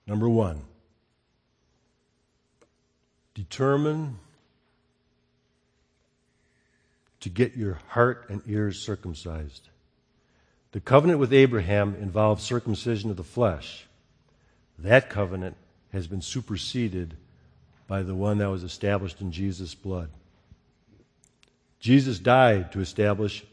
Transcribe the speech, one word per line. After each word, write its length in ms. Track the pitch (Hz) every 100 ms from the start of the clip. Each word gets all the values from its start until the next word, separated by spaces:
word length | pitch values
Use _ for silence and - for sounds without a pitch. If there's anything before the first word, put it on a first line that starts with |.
| -
Number 220 | 107 117
one, 360 | 113 101 76 69 _ _ _ _ _ _ _ _ _ _ _ _ _ _ _ _ _ _ _ _ _ _ _ _ _ _
determine 840 | - 95 - 135 143 151 156 151 107 - _ _ _ _ _ _ _ _ _ _ _ _ _ _ _ _ _ _ _ _ _ _ _ _ _ _ _ _ _
to 80 | -
get 280 | 90 120 123
your 180 | 104 85 -
heart 380 | 120 123 120 -
and 140 | 101 107
ears 320 | 104 104 92
circumcised. 880 | - 101 92 80 87 80 76 - _ _ _ _ _ _ _ _ _ _ _
The 80 | 104
covenant 400 | - 131 165 156
with 120 | 127
Abraham 640 | 135 135 117 87 104 101 101
involved 440 | 101 101 107 107
circumcision 680 | - 120 117 101 123 110 107
of 60 | 92
the 60 |
flesh. 640 | 87 123 113 76 - - - _ _ _ _ _ _ _ _ -
That 320 | 90 127 -
covenant 460 | 101 95 92 92 - _ _ _
has 140 | 98 82
been 160 | 95
superseded 920 | - 135 113 98 - 127 113 92 85 78 _ _ _ _ _ _ -
by 180 | 98
the 100 | 92
one 240 | 95 101 104
that 100 | 101
was 140 | 95
established 580 | 90 - 101 101 92 -
in 120 | 95
Jesus' 420 | 82 98 90 90
blood. 360 | - 98 90 82 - _ _ _ - _ _ _ 101 _ _ _ _ _ _ _ _
Jesus 400 | 110 135 131 98
died 500 | 101 131 127 101 87
to 80 | 98
establish 640 | 90 - 104 101 104 - -